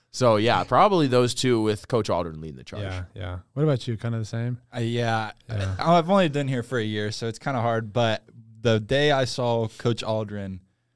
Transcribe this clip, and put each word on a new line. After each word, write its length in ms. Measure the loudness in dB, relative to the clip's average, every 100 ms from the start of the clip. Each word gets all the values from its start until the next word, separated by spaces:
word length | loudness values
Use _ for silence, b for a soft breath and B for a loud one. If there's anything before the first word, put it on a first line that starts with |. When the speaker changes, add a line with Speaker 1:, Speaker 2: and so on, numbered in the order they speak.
| _
Speaker 1:
So, 260 | 2 4 4
yeah, 280 | 4 2
probably 420 | 2 4 6 4 4
those 280 | 4 2
two 260 | 2 2 2
with 260 | 2 -2 -2
Coach 220 | -2 0
Aldrin 320 | -2 -4 -8
leading 160 | -12 -14
the 80 |
charge. 180 | -14 -10
Speaker 2:
Yeah, 200 | -8 -8 -10
yeah. 240 | -12 -10 -10 -10
What 100 | -2
about 220 | 0 0 -2
you? 120 | -6
Kinda 200 | -4 -6
the 60 |
same? 340 | -6 -6 -6 -6 _
Speaker 3:
Uh, 60 | -6
yeah. 520 | -2 -2 0 -2 -4 -12 -10
Speaker 2:
Yeah. 240 | -6 -4 -2
Speaker 3:
I, 200 | 4 4
I've 100 | 4
only 220 | 4 4
been 180 | 0 -2
here 140 | -2
for 160 | -2 -2
a 60 |
year, 280 | -2 -2 -4
so 160 | -4 -6
it's 100 | -6
kinda 220 | -4 -2
hard. 320 | 0 0 -2
But 320 | 0 0 0 -6 -20 -20 -2
the 180 | 2 2
day 320 | 2 2 2
I 140 | 2 0
saw 420 | -2 0 0 -2 -2
Coach 260 | -2 -2
Aldrin 580 | -2 -4 -4 -8 -10 -12 _ _ _